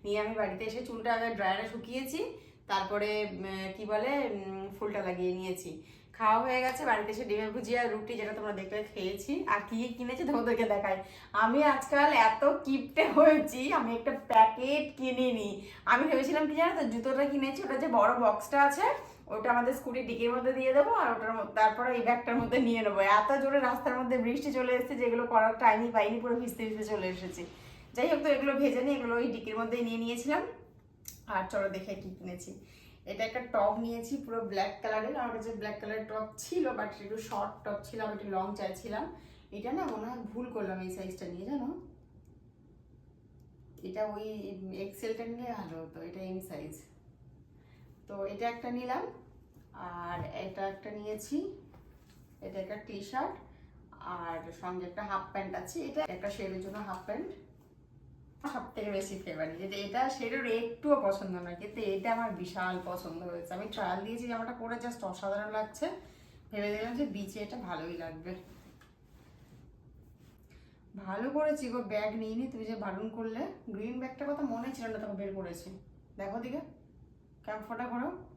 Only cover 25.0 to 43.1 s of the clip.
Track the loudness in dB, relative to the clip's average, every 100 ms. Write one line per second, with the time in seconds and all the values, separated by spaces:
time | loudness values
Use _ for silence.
25 | 2 2 4 6 6 6 6 6 4 2
26 | 2 2 0 0 -2 -4 -4 -4 -2 -2
27 | -2 -4 -8 -8 -12 -12 -18 -20 -10 0
28 | 2 4 4 4 4 4 4 4 2 0
29 | 2 2 0 -2 -4 -4 -2 0 0 -2
30 | -2 -2 0 0 -2 -10 -20 -20 -20 -20
31 | -18 -18 -4 -2 0 0 0 -2 -8 -8
32 | -10 -10 -10 -10 -12 -16 -18 -20 -20 -18
33 | -12 -4 -4 -4 0 4 4 2 -2 -4
34 | -6 -6 -4 -4 -2 0 -2 -2 -2 -2
35 | -2 -2 -4 -4 -6 -6 -6 -6 -6 -6
36 | -4 -6 -6 -8 -2 0 2 0 -4 -6
37 | -8 -8 -4 -4 -4 -6 -6 -6 -6 -6
38 | -4 -4 -2 -2 -2 -2 -6 -6 -6 -6
39 | -6 -10 -18 -20 -14 -8 -4 -2 -2 -4
40 | -6 -8 -8 -8 -6 -4 -4 -4 -6 -8
41 | -8 -8 -10 -8 -4 -4 -4 -6 -12 -20
42 | -20 -20 -20 -20 -20 -20 -20 -20 -20 -20
43 | -20